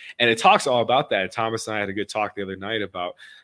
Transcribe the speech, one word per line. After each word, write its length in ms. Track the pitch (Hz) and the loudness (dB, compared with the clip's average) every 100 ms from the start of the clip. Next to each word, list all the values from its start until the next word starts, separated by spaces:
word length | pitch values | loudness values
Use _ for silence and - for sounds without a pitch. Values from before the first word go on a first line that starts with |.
| - - | -14 0
And 100 | 117 | 2
it 80 | 113 | 4
talks 300 | 190 208 143 | 6 6 4
all 140 | 123 | 2
about 280 | 117 123 151 | 4 2 2
that. 200 | 107 92 | 0 0
Thomas 360 | - 113 113 - | -2 -4 -4 -4
and 80 | 107 | -4
I 20 | |
had 100 | 101 | -4
a 40 | |
good 160 | 98 98 | -4 -6
talk 260 | 113 104 - | -4 -4 -6
the 80 | |
other 140 | 95 95 | -10 -8
night 240 | 98 110 | -6 -6
about 340 | 98 92 87 - - - | -6 -6 -8 -10 -18 -20